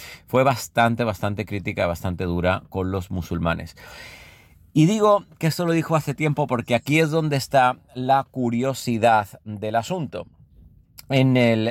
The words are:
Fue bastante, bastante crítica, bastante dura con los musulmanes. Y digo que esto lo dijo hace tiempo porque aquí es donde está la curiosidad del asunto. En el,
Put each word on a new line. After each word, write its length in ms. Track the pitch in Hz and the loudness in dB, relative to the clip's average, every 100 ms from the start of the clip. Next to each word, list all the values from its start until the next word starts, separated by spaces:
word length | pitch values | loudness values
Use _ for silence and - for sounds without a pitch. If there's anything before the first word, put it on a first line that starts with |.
| - - - | -20 -20 -2
Fue 160 | 127 | 2
bastante, 600 | 135 117 - - 117 113 | 2 0 -2 0 2 2
bastante 420 | 117 101 104 101 101 | -2 -4 -6 -6 -6
crítica, 420 | 101 107 98 92 | -8 -6 -2 -2
bastante 360 | 85 95 87 | -2 -6 -4
dura 400 | 90 87 87 95 - | -4 0 0 -2 -4
con 220 | 95 92 | -6 -4
los 200 | 98 87 | -4 -6
musulmanes. 640 | 92 - 85 85 82 82 - - - - - - - _ _ _ | -8 -6 -2 -2 -2 -6 -18 -20 -20 -20 -20 -20 -20 _ _ _
Y 140 | 156 160 | 2 4
digo 400 | 220 208 202 - - | 4 4 4 0 -6
que 80 | 160 | -4
esto 180 | - 170 | -2 -2
lo 80 | |
dijo 220 | 165 156 160 | -2 0 -2
hace 180 | 147 | -2
tiempo 340 | 131 151 147 147 | -4 -2 -2 -2
porque 280 | 120 - 117 | -2 0 -2
aquí 240 | - 156 | 2 2
es 100 | 160 | 2
donde 260 | 160 156 139 | 0 0 -2
está 440 | - 139 127 127 _ 127 | 0 2 2 0 _ -6
la 280 | 127 135 | 0 0
curiosidad 1040 | 131 131 120 117 131 127 - 113 113 110 101 - | 0 -4 -2 0 -2 -4 -4 2 4 4 2 -8
del 320 | 110 104 107 113 | -12 -8 -4 -4
asunto. 520 | 113 180 135 90 85 _ _ _ - _ _ - - | -2 -6 -6 -10 -14 _ _ _ -20 _ _ -20 -2
En 300 | 135 131 127 | 2 4 4
el, 300 | 120 113 110 | 4 2 0